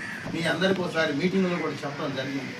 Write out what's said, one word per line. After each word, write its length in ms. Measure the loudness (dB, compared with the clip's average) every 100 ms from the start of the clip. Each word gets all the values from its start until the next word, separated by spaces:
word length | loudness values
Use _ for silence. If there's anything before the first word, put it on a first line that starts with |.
| -8 -8 -6
మీ 80 | -2
అందరికీ 380 | 0 2 2 2
ఒకసారి 320 | 0 2 2
మీటింగ్లో 420 | 2 2 4 2 2
కూడా 140 | -2
చెప్పడం 400 | -4 -6 -4 -4 -2
జరిగింది. 380 | -2 -4 -4